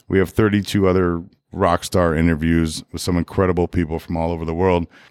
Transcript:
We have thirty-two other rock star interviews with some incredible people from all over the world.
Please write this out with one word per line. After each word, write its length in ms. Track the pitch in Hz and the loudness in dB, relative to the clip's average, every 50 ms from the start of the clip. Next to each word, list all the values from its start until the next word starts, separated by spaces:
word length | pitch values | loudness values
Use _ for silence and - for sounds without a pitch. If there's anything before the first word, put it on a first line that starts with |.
| _ - | _ -2
We 100 | 90 95 | 0 0
have 120 | 92 85 | 0 0
thirty-two 580 | - - 110 104 101 104 95 - - 104 95 92 | 0 0 2 2 2 0 0 0 0 0 2 2
other 340 | 92 95 90 87 85 85 85 - _ _ _ _ - | 2 2 2 0 -2 -4 -6 -10 _ _ _ _ -4
rock 320 | 87 95 87 85 87 - | -2 0 0 0 0 -2
star 320 | - - 95 87 85 78 | -2 0 0 2 2 2
interviews 680 | 78 82 85 82 73 80 82 82 82 82 80 78 - - _ | 2 2 2 2 2 0 0 2 2 0 0 -4 -8 -12 _
with 100 | - 82 | -12 -8
some 160 | - - 87 | -4 -2 -2
incredible 520 | 85 82 - - 98 95 92 87 87 87 - | -2 -2 -2 0 0 0 2 2 0 -2 -2
people 320 | - 90 85 76 80 82 | 0 -2 -2 -2 -4 -6
from 160 | - - 85 | -6 -6 -4
all 160 | 82 80 82 85 | -4 -2 -4 -4
over 120 | 80 80 | -4 -4
the 100 | 82 82 | -4 -2
world. 340 | 85 92 95 90 87 85 - - - - - | 0 2 2 2 2 0 -4 -10 -18 -18 -14